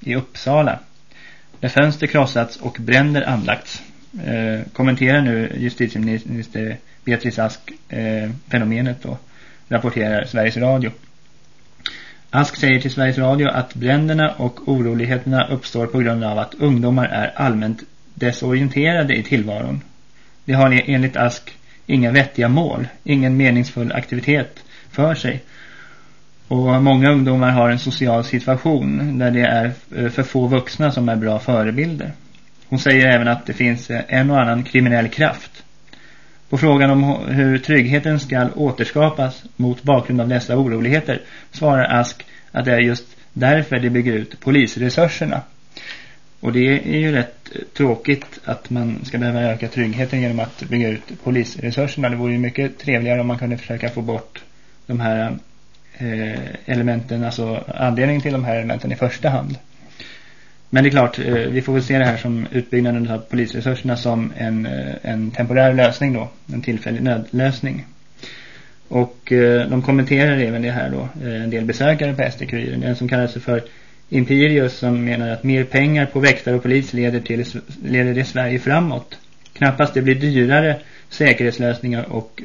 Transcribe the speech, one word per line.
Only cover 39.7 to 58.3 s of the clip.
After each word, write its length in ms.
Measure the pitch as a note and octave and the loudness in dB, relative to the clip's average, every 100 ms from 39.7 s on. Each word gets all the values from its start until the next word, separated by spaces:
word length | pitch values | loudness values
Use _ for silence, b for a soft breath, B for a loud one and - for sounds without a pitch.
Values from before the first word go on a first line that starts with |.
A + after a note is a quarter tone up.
| B2 | -2
bakgrund 380 | C#3 C3+ A#2 B2+ | 2 2 2 -2
av 80 | A#2+ | 0
dessa 280 | B2 - B2 | -2 0 0
oroligheter 640 | C3+ A2+ A#2 D3+ D3+ B2+ B B B | 0 0 0 0 0 -6 B B B
svarar 500 | - D3+ C3+ - A#2+ | -2 2 2 2 2
Ask 260 | A#2+ - - B B | 0 -6 -20 B B
att 120 | - | -4
det 80 | B2 | 2
är 80 | A#2+ | 2
just 260 | A#2+ A#2+ - - b | 2 0 -8 -20 b
därför 460 | - B2+ D3+ D3 B2+ | 0 2 4 2 -2
de 120 | B2 | 0
bygger 220 | B2 B2 | 2 0
ut 280 | A2 G#2+ - | -2 -4 -6
polisresurserna. 1000 | - C#3+ A2+ - B2 B2 E3+ - D#3 - - - - B B B B B - - | 2 4 2 0 -2 2 0 0 -4 -4 -8 -20 -20 B B B B B -20 -8
Och 120 | A#2 | -2
det 420 | B2 B2+ C#3 - | 2 2 2 0
är 40 | D3+ | 0
ju 140 | D#3 | 2
rätt, 380 | C#3+ C#3+ - - | 0 -2 -10 -14
eh, 60 | - - - | -14 -14 -2
tråkigt 640 | C#3 A2+ - C#3 - - | 0 0 0 -2 -4 -14
att 260 | - B2 - | -8 -8 -4
man 340 | B2 A#2 A2 | -4 -4 -6
ska 140 | B2+ A#2+ | -6 -4
behöva 240 | A#2+ A#2+ | -2 0
öka 260 | A#2+ A2+ A#2 | -2 -2 -4
tryggheten 520 | B2+ A2+ A#2 C3 C3 | -2 -2 -2 -2 -2
genom 200 | B2 A#2 | -2 -2
att 220 | A#2 - - | -6 -10 -4
bygga 200 | A#2+ A2+ | -2 0
ut 360 | A2 - - | -4 -10 -8
polisresurserna. 840 | B2+ B2+ A2+ - A#2+ A#2 C#3 - B2+ | -2 -2 -2 -6 -6 -2 -4 -2 -4
Det 80 | A#2+ | -2
vore 160 | B2 | -2
ju 60 | A#2+ | -2
mycket 400 | B2 B2 C#3 - | -2 -2 -6 -4
trevligare 420 | C#3+ A#2+ A#2 B2 | -2 -2 0 0
om 60 | B2 | -2
man 120 | A#2+ | -4
kunde 200 | A#2+ A#2+ | -4 -6
försöka 300 | - A#2 A#2 | -8 -6 -6
få 140 | A#2 | -6
bort 400 | A#2 A2+ - - - b b b - | -6 -6 -8 -20 -20 b b b -8
de 140 | A#2+ | -4
här, 380 | A2+ A2 A2 - - - - - - - | -2 -2 -4 -6 -12 -20 -20 -20 -20 -12
eh, 420 | A#2+ A2 A2 A#2 C3 - - | -8 -6 -6 -8 -10 -12 -4
elementen, 580 | B2 A#2+ A#2 A#2 A#2 | -2 0 -2 -4 -4
alltså 400 | A#2 A2+ A2+ A2 - | -4 -4 -6 -6 -8
anledningen 480 | - B2+ A#2+ C3+ D3 | -2 -2 2 0 0
till 100 | D3 | -2